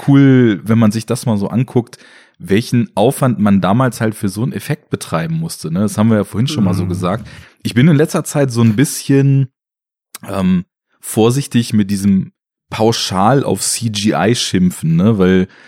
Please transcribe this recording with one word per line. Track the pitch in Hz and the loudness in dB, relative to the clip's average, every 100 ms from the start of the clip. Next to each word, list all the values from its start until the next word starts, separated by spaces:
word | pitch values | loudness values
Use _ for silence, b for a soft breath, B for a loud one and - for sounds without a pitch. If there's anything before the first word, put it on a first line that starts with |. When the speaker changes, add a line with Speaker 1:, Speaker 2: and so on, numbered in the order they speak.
| - | 2
Speaker 1:
cool, | 139 139 127 120 98 | 4 6 6 4 0
wenn | 104 113 | 0 2
man | 110 | 2
sich | 110 | 0
das | - 120 - | -4 -4 -2
mal | 107 | -4
so | 98 | -2
anguckt, | 107 127 123 120 - b b b b | -4 -2 -2 -4 -12 b b b b
welchen | 90 98 - 120 113 | -2 -2 0 -2 -2
Aufwand | - 113 - 131 107 | 0 0 2 -2 0
man | 104 98 | 2 2
damals | 90 113 131 - | 2 0 0 -2
halt | 110 | -4
für | 104 101 | -4 -6
so | 101 | -4
einen | 127 | -6
Effekt | 98 - 156 _ | -6 -8 -8 _
betreiben | - - 165 165 | -18 -8 -6 -4
musste, | 80 80 - 80 | -6 -8 -10 -6
ne? | 85 | -4
Das | 104 107 | -2 0
haben | 113 | 2
wir | 107 | 2
ja | |
vorhin | 98 95 139 | -2 -4 -4
schon | - | 0
mal | 95 | 0
so | 101 92 | 0 -4
Speaker 2:
Mhm. | |
Speaker 1:
gesagt. | 92 90 104 B B B B | -4 -4 -4 B B B B
Ich | - | -4
bin | 104 156 | 2 4
in | 143 | 4
letzter | 165 175 | 2 -2
Zeit | - 151 135 | -4 -2 -2
so | 117 | 2
ein | 113 104 | 2 4
bisschen, | 147 - - 139 139 139 135 _ _ _ _ _ _ - - | 0 -2 0 2 4 2 0 _ _ _ _ _ _ -20 -8
ähm, | 98 92 90 - _ _ _ | -2 0 0 -2 _ _ _
vorsichtig | - 113 113 131 139 120 117 | -6 2 2 2 0 -2 0
mit | 110 98 | -2 -2
diesem | 101 98 95 - _ _ _ _ | 0 2 2 -2 _ _ _ _
pauschal | - 110 113 - 92 104 139 | -2 0 0 -4 0 2 2
auf | - 98 | 0 -4
C | - - 117 | -4 -4 -6
G | 104 104 | -2 -2
I | 71 98 | 0 0
schimpfen, | 120 - 95 90 - 80 82 | 0 -2 0 0 -2 -2 2
ne? | 101 107 | 2 2
Weil | 92 92 92 b | 2 2 0 b